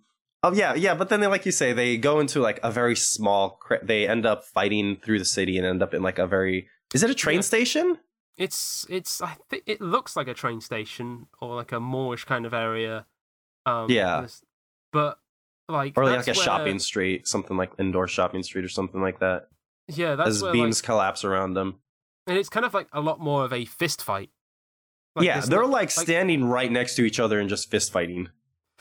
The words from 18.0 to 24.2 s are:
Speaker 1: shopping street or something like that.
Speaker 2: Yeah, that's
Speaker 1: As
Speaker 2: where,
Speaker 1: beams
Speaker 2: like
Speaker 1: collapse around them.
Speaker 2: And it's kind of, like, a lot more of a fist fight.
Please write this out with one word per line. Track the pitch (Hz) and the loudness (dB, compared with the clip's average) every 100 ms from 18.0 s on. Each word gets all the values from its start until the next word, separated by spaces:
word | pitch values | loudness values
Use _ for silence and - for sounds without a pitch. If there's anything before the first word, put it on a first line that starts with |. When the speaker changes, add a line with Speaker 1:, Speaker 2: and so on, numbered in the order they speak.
| 92 | 0
Speaker 1:
shopping | - 90 92 | 0 0 0
street | 90 98 | -6 -6
or | 92 | -4
something | - 95 95 | -4 -4 -2
like | 95 92 | -2 0
that. | 95 92 - _ _ _ - | 0 0 -6 _ _ _ -12
Speaker 2:
Yeah, | 156 170 139 | -4 -2 0
that's | 160 | 0
Speaker 1:
As | 107 | 0
Speaker 2:
where, | 98 | 0
Speaker 1:
beams | 120 117 113 | 2 2 0
Speaker 2:
like | - | 0
Speaker 1:
collapse | 110 95 - 101 | 2 2 0 -2
around | 95 95 92 | 0 0 -2
them. | 95 92 _ _ _ _ - | -4 -6 _ _ _ _ -4
Speaker 2:
And | 185 | -2
it's | 202 | 0
kind | 220 240 | -2 0
of, | 202 | -2
like, | - | -4
a | 147 | -4
lot | 151 - | -2 -2
more | 151 143 | 0 0
of | 127 | 0
a | 123 117 | -2 -6
fist | - 170 - | -4 -4 -2
fight. | - 98 | -4 -6